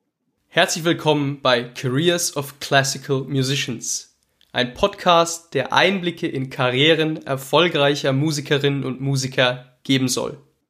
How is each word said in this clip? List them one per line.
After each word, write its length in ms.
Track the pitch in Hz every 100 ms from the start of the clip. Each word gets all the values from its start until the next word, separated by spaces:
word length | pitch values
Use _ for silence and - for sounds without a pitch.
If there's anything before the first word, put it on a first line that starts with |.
| _ _ _ _ _
Herzlich 380 | 160 180 175 165
willkommen 560 | 143 156 147 139 139
bei 220 | 131 123 120
Careers 720 | - 127 131 175 175 - 151
of 220 | 135 -
Classical 600 | - 139 135 139 - 135
Musicians, 920 | 135 139 131 139 - 110 - - - _ _ _ _
ein 200 | 120 123
Podcast, 800 | - - - 180 170 165 - _
der 200 | 139 123
Einblicke 540 | 135 175 196 175 170 165
in 200 | 135 131
Karrieren 760 | - 127 127 151 160 156 160 -
erfolgreicher 840 | 135 - 147 175 156 143 147 143
Musikerinnen 720 | 135 156 147 139 143 143 139 131
und 160 | 123
Musiker 760 | 139 139 131 139 127 131 - _
geben 240 | - 135 127
soll. 340 | 120 - - _ _ _